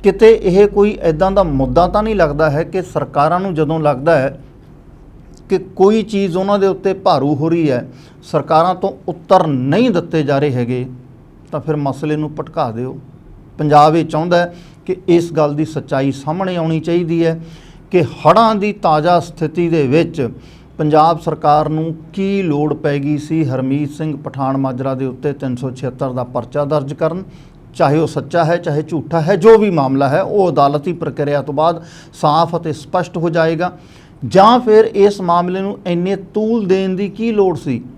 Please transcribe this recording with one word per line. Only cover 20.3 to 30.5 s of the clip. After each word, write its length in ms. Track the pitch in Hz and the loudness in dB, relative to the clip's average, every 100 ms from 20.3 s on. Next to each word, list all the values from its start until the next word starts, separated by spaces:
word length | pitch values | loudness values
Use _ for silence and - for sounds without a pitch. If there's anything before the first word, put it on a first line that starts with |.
| - - - - - | -6 -20 -20 -20 -4
ਪੰਜਾਬ 420 | 151 156 156 165 | 2 4 4 2
ਸਰਕਾਰ 480 | 165 151 147 151 151 | -4 -2 2 2 2
ਨੂੰ 280 | 156 160 160 - | -2 -4 -8 -12
ਕੀ 300 | - 196 196 | -6 -2 -2
ਲੋੜ 320 | 180 147 151 | 0 0 -2
ਪੈ 240 | 151 151 143 | -2 -2 -2
ਗਈ 200 | 139 147 | -2 -4
ਸੀ 260 | 147 160 | -2 -2
ਹਰਮੀਤ 460 | 147 131 131 139 147 | 0 -2 -2 -2 -4
ਸਿੰਘ 260 | 147 156 143 | -6 -6 -6
ਪਠਾਨ 400 | - 135 135 135 | -10 -6 -4 -2
ਮਾਜਰਾ 380 | 135 127 135 | -2 -4 -4
ਦੇ 120 | 131 131 | -4 -6
ਉੱਤੇ 260 | 123 147 | -4 -6
ਤਿੰਨ 240 | 143 135 123 | -6 -6 -6
ਸੌ 140 | 139 | -8
ਛਿਹੱਤਰ 420 | 123 135 123 135 | -6 -10 -6 -6
ਦਾ 120 | 127 | -6
ਪਰਚਾ 400 | 123 127 117 143 | -6 -8 -6 -4
ਦਰਜ 300 | 143 151 135 | -2 -2 -4
ਕਰਨ, 280 | 151 160 175 190 - - - - | -4 -4 -4 -12 -18 -20 -20 -20
ਚਾਹੇ 240 | - 156 151 | 0 2 2
ਉਹ 80 | 156 | 0
ਸੱਚਾ 380 | 151 - 175 | -4 -4 -2
ਹੈ, 120 | 160 175 | 0 0
ਚਾਹੇ 260 | 170 143 | -2 -4
ਝੂਠਾ 380 | 156 165 123 165 | -4 -6 -4 -2
ਹੈ, 160 | 156 196 | 0 4
ਜੋ 220 | 202 220 | 6 6
ਵੀ 120 | 214 | 6
ਮਾਮਲਾ 380 | 170 135 135 139 | 0 0 0 2
ਹੈ, 140 | 147 | 0
ਉਹ 260 | - 208 | 0 0
ਅਦਾਲਤੀ 440 | 180 | 0